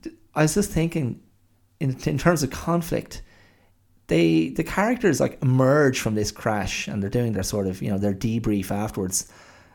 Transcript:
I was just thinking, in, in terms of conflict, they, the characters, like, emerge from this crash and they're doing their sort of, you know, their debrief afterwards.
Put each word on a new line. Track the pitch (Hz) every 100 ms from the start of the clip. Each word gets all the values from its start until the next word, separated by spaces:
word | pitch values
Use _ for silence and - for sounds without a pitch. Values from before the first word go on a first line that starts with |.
| - - _ 151
I |
was | 156
just | 202 202
thinking, | 160 165 165 120 - _ _ _ _ _ -
in, | 135 127 156
in | 143
terms | 170 160
of | 131
conflict, | - - 170 165 - - - - _ _ _ _ _ _ _ -
they, | 165 165 160 165
the | -
characters, | 156 - 220 247 202 135
like, | 127 -
emerge | 131 131 131 147 139 -
from | 113 107
this | 104
crash | - 117 104 95 - -
and | 104
they're | 98
doing | 123 120
their | 101
sort | 95 104 95
of, | 92
you | 110
know, | 98
their | 104
debrief | 98 117 113 110 101 92
afterwards. | 101 110 - 92 - - - - - -